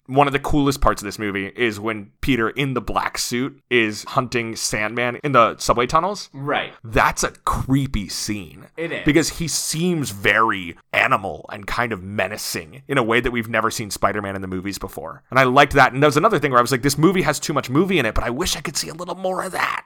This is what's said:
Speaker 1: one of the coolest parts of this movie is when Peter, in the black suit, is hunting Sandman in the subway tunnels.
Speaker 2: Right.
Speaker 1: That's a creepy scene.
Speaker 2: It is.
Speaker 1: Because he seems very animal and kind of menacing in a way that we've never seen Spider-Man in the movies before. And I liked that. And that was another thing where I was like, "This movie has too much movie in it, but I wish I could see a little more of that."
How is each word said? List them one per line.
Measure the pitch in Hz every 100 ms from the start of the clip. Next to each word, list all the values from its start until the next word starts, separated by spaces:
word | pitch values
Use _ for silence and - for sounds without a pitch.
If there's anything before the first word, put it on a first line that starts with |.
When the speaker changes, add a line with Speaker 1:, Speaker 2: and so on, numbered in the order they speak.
| -
Speaker 1:
one | 135 143
of |
the | 135
coolest | - 147 139 139
parts | 120 104
of | 101
this | 95
movie | 104 98 98
is | - 120 101
when | 110 107 101 _
Peter, | - 123 110
in | - 139
the | 123
black | 101 98 - -
suit, | - 123 139 - _
is | 123 110 104
hunting | - - 123 123 113 107
Sandman | - 113 107 120 123 120
in | 147
the | 127 107 78
subway | - 117 127
tunnels. | 160 180 202 -
Speaker 2:
Right. | 139 143 120 82 -
Speaker 1:
That's | 117 107 147 151
a | 160
creepy | - - - - 135 143 113 90
scene. | - - 104 85 92 - -
Speaker 2:
It | 165
is. | 123
Speaker 1:
Because | 117 147 143
he | - 165
seems | - - 156 180 170 131
very | 98 104 104 113 98 85 80 _
animal | - 120 120 98 78 -
and | - 95
kind | - 120
of | 101
menacing | 92 107 95 104 - - 82 131 -
in | 135
a |
way | 110 117
that | 120
we've | 120 113
never | 113 110
seen | - 107
Spider-Man | - 101 104 101 98
in |
the | 95
movies | 92 95 95
before. | - - 80 - _
And | 127
I |
liked | 131 131 147
that. | 139 127
And | 127
that | 151
was | 147
another | 214 185
thing | 143
where | 123
I |
was | 120
like, | 131
"This | 135 147
movie | 160 190
has | 156 143
too | -
much | 147 -
movie | 135 190 180
in | 117
it, |
but | -
I | 117
wish | 123 180 -
I |
could | 170
see | 143 -
a |
little | 160 180 175
more | 185 185
of | 185
that." | 175 - -